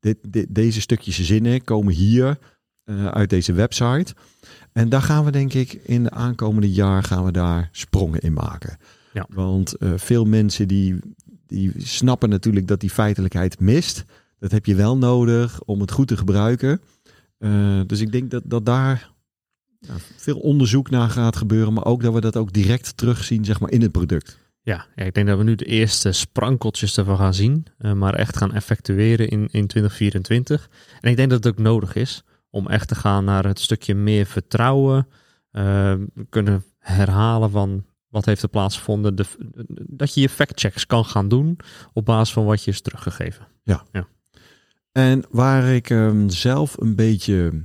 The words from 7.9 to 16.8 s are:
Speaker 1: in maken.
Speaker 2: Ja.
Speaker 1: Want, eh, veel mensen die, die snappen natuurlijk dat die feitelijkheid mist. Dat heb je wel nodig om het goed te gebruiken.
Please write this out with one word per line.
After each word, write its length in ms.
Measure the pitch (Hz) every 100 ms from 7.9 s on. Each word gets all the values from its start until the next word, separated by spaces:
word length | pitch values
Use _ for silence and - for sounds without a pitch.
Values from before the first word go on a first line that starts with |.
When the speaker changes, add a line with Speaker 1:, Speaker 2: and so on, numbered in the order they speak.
| 90 90 80
Speaker 1:
in 120 | -
maken. 440 | 76 - - - - _ _ _
Speaker 2:
Ja. 140 | 101 92
Speaker 1:
Want, 460 | 95 95 95 92
eh, 160 | - 101 87
veel 280 | - 120
mensen 440 | 110 110 104 - 101
die, 300 | 98 95 92 - - _ - _
die 260 | 98 95 -
snappen 500 | - - 123 127 117
natuurlijk 380 | 101 113 101 92
dat 120 | 101
die 100 | 98
feitelijkheid 720 | - 107 101 95 90 92 -
mist. 440 | 95 131 170 - - _ _ _
Dat 120 | 98
heb 160 | 104 104
je 80 |
wel 220 | 95 104 131
nodig 640 | 123 123 120 117 120 -
om 160 | - 101
het 100 | 101
goed 180 | - 135
te 80 | -
gebruiken. 640 | 95 101 104 123 131 147